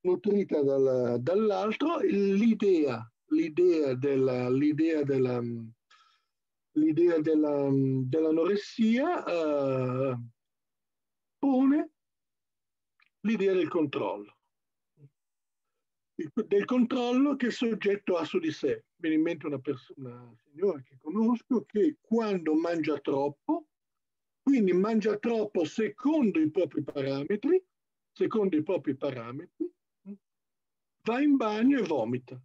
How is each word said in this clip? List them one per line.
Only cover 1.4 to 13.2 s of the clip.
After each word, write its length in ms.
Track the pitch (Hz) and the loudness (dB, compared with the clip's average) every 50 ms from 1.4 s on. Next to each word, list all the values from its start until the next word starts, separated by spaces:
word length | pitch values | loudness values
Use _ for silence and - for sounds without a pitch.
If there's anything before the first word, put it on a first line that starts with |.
| 220 214 196 185 196 220 214 - 285 320 339 - | 2 2 0 0 -2 -2 -2 -2 -2 -2 -2 0
l'idea, 1080 | 196 190 196 202 202 196 196 196 226 233 220 190 214 202 185 165 147 135 120 117 117 - _ _ _ | 0 0 2 2 2 2 2 4 4 4 2 4 2 2 4 4 2 0 -2 -6 -8 -14 _ _ _
l'idea 680 | _ 151 160 160 165 151 165 180 185 170 160 151 135 127 | _ 0 0 0 0 2 4 4 4 4 4 2 0 0
della, 560 | 127 131 143 139 135 131 131 127 123 123 123 | -2 0 0 2 2 2 2 0 0 0 0
l'idea 540 | 127 135 147 151 151 143 160 165 160 151 143 | 0 2 2 2 2 2 0 0 2 0 0
della, 400 | 139 139 135 131 127 123 120 120 120 117 117 113 113 - _ _ _ _ _ _ _ _ _ _ _ _ _ _ _ _ _ _ _ | 0 0 0 0 0 0 -4 -4 -6 -8 -10 -12 -16 -20 _ _ _ _ _ _ _ _ _ _ _ _ _ _ _ _ _ _ _
l'idea 480 | _ 151 156 160 151 160 175 175 170 160 | _ 0 2 2 2 4 2 4 2 2
della, 500 | 151 160 156 156 151 147 147 143 139 139 | 0 0 0 2 2 0 0 0 0 2
dell'anoressia, 1500 | 135 135 135 135 131 131 131 127 139 160 160 156 156 160 165 180 202 202 202 - - - 226 220 226 247 285 349 349 294 - | 2 2 2 0 0 -2 -2 -2 -2 0 0 0 2 0 0 0 0 -2 -4 -8 -2 0 2 2 2 2 0 -2 -2 -4 -4
eh, 920 | - 175 170 160 151 147 143 139 135 131 131 127 127 127 131 135 135 127 120 120 117 _ _ _ _ _ _ _ _ _ _ _ _ _ _ _ _ _ _ _ _ _ _ | -4 -4 -2 0 0 0 0 0 0 0 -2 -2 -2 -2 -2 -2 -2 -4 -6 -10 -14 _ _ _ _ _ _ _ _ _ _ _ _ _ _ _ _ _ _ _ _ _ _
pone 520 | - 277 269 262 269 269 277 311 339 320 _ _ _ _ _ _ _ _ _ _ _ _ _ _ _ _ _ _ _ _ _ _ _ _ _ _ | -2 0 2 4 4 4 2 2 0 -4 _ _ _ _ _ _ _ _ _ _ _ _ _ _ _ _ _ _ _ _ _ _ _ _ _ _